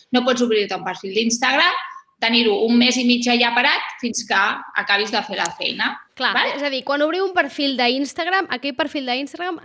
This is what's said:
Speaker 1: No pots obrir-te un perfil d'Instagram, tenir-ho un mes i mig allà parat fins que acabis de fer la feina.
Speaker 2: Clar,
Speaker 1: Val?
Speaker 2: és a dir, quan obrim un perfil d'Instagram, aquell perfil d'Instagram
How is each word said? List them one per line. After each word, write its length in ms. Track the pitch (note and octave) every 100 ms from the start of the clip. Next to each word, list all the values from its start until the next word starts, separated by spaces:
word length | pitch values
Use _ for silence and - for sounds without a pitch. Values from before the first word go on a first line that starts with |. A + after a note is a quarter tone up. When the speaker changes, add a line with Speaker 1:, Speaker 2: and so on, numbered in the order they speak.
| -
Speaker 1:
No 120 | B3
pots 180 | B3 B3 A#3+
obrir-te 300 | G#3+ G3+ F#3
un 60 | F3+
perfil 280 | F3+ G3 G3
d'Instagram, 580 | A3+ A3+ C4 C#4 F4 F#4 - - _ -
tenir-ho 400 | A3+ A#3 A#3 G3+
un 140 | A3+ A#3+
mes 160 | B3 B3
i 60 |
mig 220 | A#3+ B3 B3
allà 220 | A#3+ A#3+
parat 280 | A#3+ C4+ D#4+ - -
fins 220 | A#3+ G#3 G#3+
que 120 | G3 G3+ - - -
acabis 320 | G3+ G3+ G#3
de 100 | A3
fer 140 | G3+ F#3+
la 140 | E3+ -
feina. 320 | - F#3+ A3+ - - -
Speaker 2:
Clar, 160 | B3+
Speaker 1:
Val? 180 | G#3+ - -
Speaker 2:
és 80 |
a 60 | C#4+
dir, 80 | C4+ B3+
quan 160 | C#4+
obrim 220 | D4+ F4 F#4+
un 80 | F4+
perfil 400 | C#4+ - C#4 B3+
d'Instagram, 720 | A#3+ C4 C#4 - E4 F#4+ F#4
aquell 240 | B3 C#4+
perfil 320 | C4 D4+ D4+ B3+
d'Instagram 520 | B3 C#4+ E4 F4+ E4